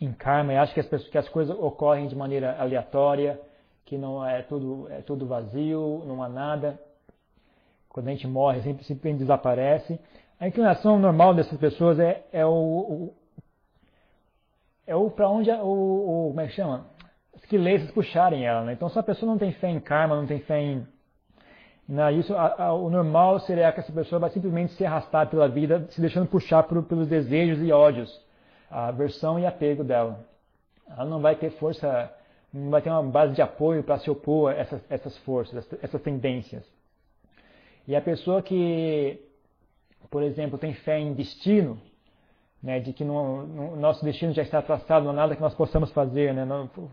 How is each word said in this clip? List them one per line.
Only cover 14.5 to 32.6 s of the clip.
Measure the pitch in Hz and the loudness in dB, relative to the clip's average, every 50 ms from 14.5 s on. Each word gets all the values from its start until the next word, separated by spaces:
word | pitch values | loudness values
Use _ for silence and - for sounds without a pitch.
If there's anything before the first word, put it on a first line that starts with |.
| _ _ _ _ _ _ _ | _ _ _ _ _ _ _
é | - 214 | -4 0
o | 185 202 214 | 0 0 0
pra | - - 208 196 | 2 2 2 4
onde | 202 226 220 220 | 4 4 2 2
a, | 233 226 208 | 2 0 0
o, | 190 196 196 190 190 190 196 202 185 165 165 165 | 0 0 0 2 2 2 0 0 0 0 0 0
o, | 151 | -2
como | 139 160 | -2 -2
é | 156 | -4
que | 123 - | -4 -4
chama? | - 190 151 127 123 - - - _ - - _ _ _ _ _ | -4 -4 -4 -4 -6 -8 -14 -20 _ -20 -20 _ _ _ _ _
As | - - | -20 -6
quilesas | _ 214 202 175 180 196 180 156 151 | _ 0 2 4 4 2 2 0 -2
puxarem | - 220 185 - - 170 180 180 160 135 123 | -2 -2 -4 0 2 2 4 4 2 2 0
ela, | 120 117 113 113 | 0 0 0 -2
né? | 117 123 | -4 -6
Então, | - 175 170 | -4 -6 -4
se | - 226 | -2 -2
a | 214 | -2
pessoa | - 190 - 220 226 | -2 -2 -2 -2 -2
não | 220 202 | 0 0
tem | 208 190 156 | 0 -2 -2
fé | - - 180 | -2 -4 -4
em | 170 147 | -4 -4
karma, | - - 147 151 160 160 151 | -4 0 0 2 2 2 2
não | 147 147 | 0 0
tem | 131 151 139 | -2 -4 -6
fé | - - 156 147 | -2 -2 -2 0
em, | 147 143 139 131 120 - _ _ _ _ _ _ _ _ _ _ _ _ - - - _ _ _ _ - | 0 -2 -4 -4 -6 -10 _ _ _ _ _ _ _ _ _ _ _ _ -20 -20 -20 _ _ _ _ -6
em | 139 | -2
nada | 143 151 147 147 | 2 2 2 2
disso, | 165 156 - 202 | 2 0 0 0
a, | 185 165 165 - - 180 | 2 2 2 2 0 0
a, | 175 165 | 0 0
o | 175 185 165 | 0 0 0
normal | 170 180 170 156 151 165 180 190 190 190 | 0 2 2 4 4 4 6 6 4 2
seria | - - 185 170 165 165 | 0 -2 2 4 4 4
que | 160 185 | 4 0
essa | - - 156 | -6 -8 -6
pessoa | 165 156 - 175 170 | -6 -4 -2 -2 -2
vai | 170 160 | -2 -2
simplesmente | - 196 180 190 165 170 175 175 - | -2 -4 -4 -2 -2 -2 -2 -4 -2
se | - 190 | -4 -2
arrastar | 165 156 156 - - - 156 156 151 | -2 -2 -4 -4 0 2 2 2 2
pela | - 160 151 | 4 2 2
vida, | 139 123 143 151 147 165 175 156 - | 4 2 0 2 2 2 0 0 -6
se | - - | -4 -2
deixando | 165 160 - 180 180 | -2 0 2 0 0
puxar | - - 185 - - 165 160 160 | 2 0 0 2 4 4 4 4
por, | - 170 170 160 | 4 2 -2 0
pelos | - 175 165 165 | 0 0 -2 0
desejos | 147 165 160 139 117 135 156 175 170 160 147 165 | 2 0 0 0 2 2 2 2 2 2 0 2
e | 165 | 4
ódios, | 151 147 147 147 135 120 117 - - - _ _ _ _ _ _ _ _ _ _ | 8 8 8 8 6 4 -4 -8 -12 -20 _ _ _ _ _ _ _ _ _ _
a | - 131 120 120 | -8 -6 -4 -4
aversão | 123 123 143 143 139 - - 156 165 175 | -2 -2 -2 -4 -2 -4 -4 -2 -2 0
e | 175 | 0
apego | 180 175 - 151 147 147 139 147 | -2 -2 0 0 0 0 0 -2
dela. | 127 123 120 117 113 110 107 - - _ _ _ _ _ _ _ _ _ _ _ - | 0 0 0 0 0 -4 -10 -16 -20 _ _ _ _ _ _ _ _ _ _ _ -20
Ela | 143 120 131 | -10 -8 -8
não | 151 160 156 | -6 -4 2
vai | 147 151 156 | 2 2 2
ter | - 156 156 | 2 -2 -6
força, | 156 - 151 160 165 - - 143 131 120 120 - - - _ _ _ _ _ _ - | -6 -4 -4 -4 -4 -4 -4 -2 -2 -2 -4 -6 -10 -20 _ _ _ _ _ _ -12
não | 139 | -10